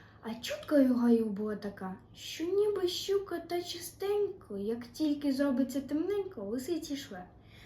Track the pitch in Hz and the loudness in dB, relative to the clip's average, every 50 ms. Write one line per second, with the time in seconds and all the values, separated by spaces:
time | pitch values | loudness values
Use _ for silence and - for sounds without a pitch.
0 | - - - - - 226 233 240 - - 285 - - - 302 285 262 254 254 233 | -20 -20 -20 -14 -10 -10 -10 -8 -6 -8 -8 -8 -2 4 6 6 6 6 6 4
1 | 240 240 233 226 220 220 202 190 214 214 208 202 - 202 202 - 196 190 185 - | 6 6 6 6 6 2 -2 -2 -4 -4 -4 -4 -6 -8 -8 -6 -8 -8 -8 -10
2 | - - - - - - - - 320 349 381 403 415 427 403 370 370 349 - - | -14 -20 -20 -16 -14 -14 -8 -6 -4 0 2 2 4 2 2 2 0 0 0 -2
3 | - - 392 403 392 - 349 339 339 - 349 349 349 - - 349 - - - - | -2 0 0 0 0 0 -4 -6 -4 -2 -2 -2 -2 -4 -8 -10 -10 -12 -10 -4
4 | 392 403 415 415 415 370 - - - - 214 196 202 214 233 240 - - - - | -2 0 2 2 2 0 -2 -8 -10 -10 -8 -4 -2 -2 -2 -4 -6 -10 -4 -2
5 | 311 294 294 285 - 285 262 262 285 277 254 240 269 - - 277 269 - 285 302 | 0 2 2 2 2 0 2 4 4 2 4 2 2 0 0 -4 -4 -2 -2 0
6 | 339 370 403 403 381 370 - 233 196 196 220 262 247 - 349 311 - - 285 269 | 0 0 0 0 -2 -4 -6 -8 -6 -4 -4 -4 -2 -2 -4 -4 -2 -4 -6 -8
7 | - - 202 180 180 - - - - - - - - | -8 -10 -12 -14 -14 -16 -18 -20 -20 -20 -20 -20 -20